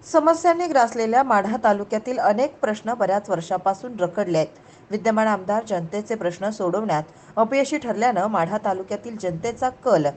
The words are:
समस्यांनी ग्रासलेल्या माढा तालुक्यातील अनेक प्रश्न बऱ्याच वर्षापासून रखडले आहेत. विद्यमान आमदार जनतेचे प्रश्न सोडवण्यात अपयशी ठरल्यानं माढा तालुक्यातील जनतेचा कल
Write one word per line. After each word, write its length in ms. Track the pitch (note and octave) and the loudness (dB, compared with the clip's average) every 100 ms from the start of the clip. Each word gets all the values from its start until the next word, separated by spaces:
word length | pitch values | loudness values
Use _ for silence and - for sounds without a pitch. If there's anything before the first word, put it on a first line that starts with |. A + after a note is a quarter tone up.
| - | 2
समस्यांनी 560 | D#4+ D4+ E4 F4 E4+ F4 | 2 4 4 2 2 2
ग्रासलेल्या 560 | C4+ A#3 A#3 A3 A#3 | 2 2 0 2 2
माढा 340 | C4+ G#3+ G3+ A#3 | 4 2 2 0
तालुक्यातील 560 | A3 G3+ G3+ G#3+ G#3+ B3+ | 2 2 0 -4 -4 0
अनेक 400 | F#3+ G#3 C#4+ - | 2 2 0 0
प्रश्न 340 | A3 G#3+ A3 | -4 -2 -4
बऱ्याच 360 | A#3 A#3 D4+ D4+ | -2 0 0 0
वर्षापासून 720 | F3 E3 F#3 G3 G3 B3 A3+ | -4 -2 -2 -2 -2 -8 -4
रखडले 380 | F3 F3 F#3+ D#3+ | -4 -2 0 0
आहेत. 100 | D#3 - - - - | 0 -6 -20 -20 -8
विद्यमान 360 | G#3 A3+ A3 A3 | -2 0 2 2
आमदार 360 | G3+ F#3 G#3+ A3 | 0 0 -4 -2
जनतेचे 460 | F#3 E3 G3+ G#3 A3 | -4 -4 -8 -6 -4
प्रश्न 340 | F3 E3+ G3 | -4 -4 -6
सोडवण्यात 540 | G#3+ F#3 F#3 A3 D#3 D#3 - - - | -2 -2 -2 0 -2 -4 -16 -8 -2
अपयशी 420 | A3 C4+ C#4 D4 | 2 2 0 -2
ठरल्यानं 500 | A#3+ G3 A#3+ G3+ G3+ | -4 0 2 2 0
माढा 300 | G#3 E3 G#3 G#3 | 0 0 -2 -2
तालुक्यातील 520 | F#3+ F#3+ G#3 A#3+ G#3+ | -4 -4 -8 -8 -6
जनतेचा 520 | F#3 E3 A#3 A3+ B3+ | -6 -4 -6 -2 -4
कल 380 | B3+ B3+ F#3 D3 | -2 2 4 2